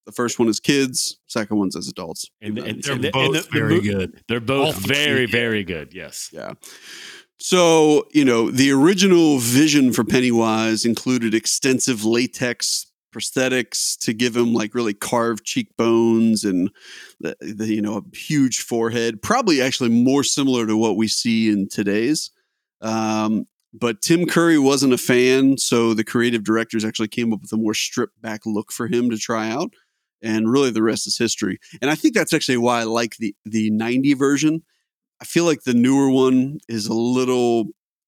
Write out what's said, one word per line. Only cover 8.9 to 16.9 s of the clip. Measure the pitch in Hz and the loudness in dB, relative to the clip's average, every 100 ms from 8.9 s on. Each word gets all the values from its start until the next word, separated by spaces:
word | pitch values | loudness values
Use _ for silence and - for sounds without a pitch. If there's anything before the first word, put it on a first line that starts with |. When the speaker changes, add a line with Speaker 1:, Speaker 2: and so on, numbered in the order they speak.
| 196 196 175 160 139 | 4 4 6 4 2
Speaker 1:
vision | 117 127 156 147 131 | 2 2 4 4 2
for | 117 | 0
Pennywise | 107 131 127 113 113 110 113 110 | 0 2 2 2 2 0 0 0
included | 120 110 131 127 113 | -2 -2 -2 -2 0
extensive | 110 - - 139 127 - 113 | -2 -2 -2 0 0 0 -2
latex | 110 120 123 - 123 117 - - - _ _ | 0 0 -2 -4 -6 -4 -6 -6 -8 _ _
prosthetics | 117 - 135 131 127 110 - - - | -12 -6 -2 0 -2 -4 -6 -6 -4
to | - | -6
give | 113 123 117 | -2 -2 2
him, | 120 | 2
like, | 117 104 | 0 -2
really | 120 113 | -4 -4
carved | 104 - 120 117 110 | -4 -4 -2 -2 -4
cheekbones | - 127 110 - 113 113 117 113 113 107 | -6 -6 -6 -2 2 4 4 2 2 0
and | 107 90 92 _ - | 0 0 -2 _ -20